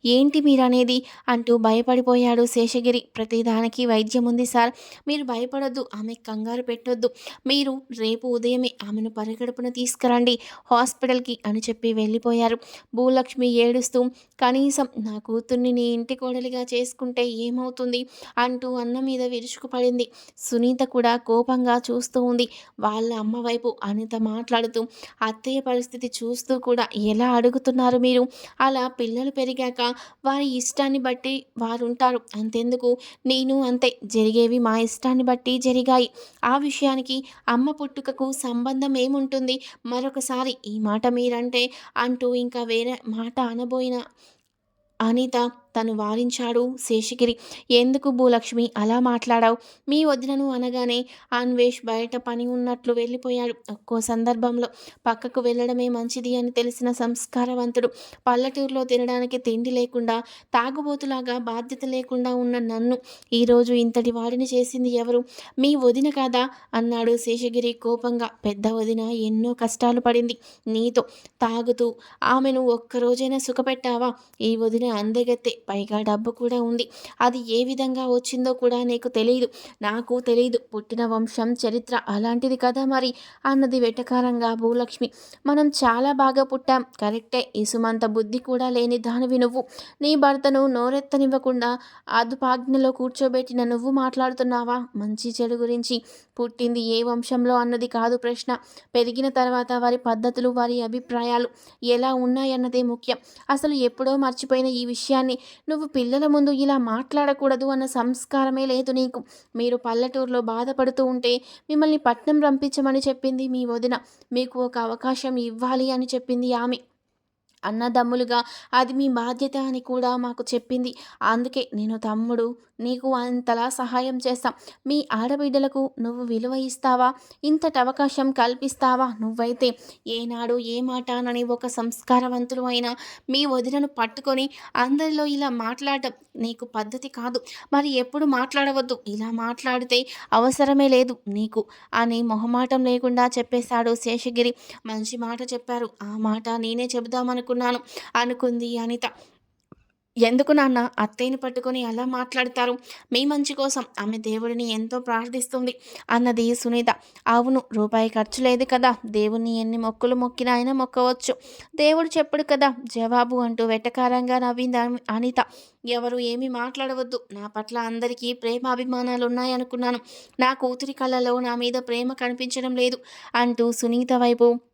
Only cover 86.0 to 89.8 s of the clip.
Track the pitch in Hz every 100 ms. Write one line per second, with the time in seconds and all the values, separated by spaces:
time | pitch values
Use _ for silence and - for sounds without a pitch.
86 | 269 269 269 262 269 262 262 262 247 -
87 | 208 226 220 254 - - 214 233 226 226
88 | 226 220 220 247 254 254 254 247 240 240
89 | 233 240 254 254 240 247 254 -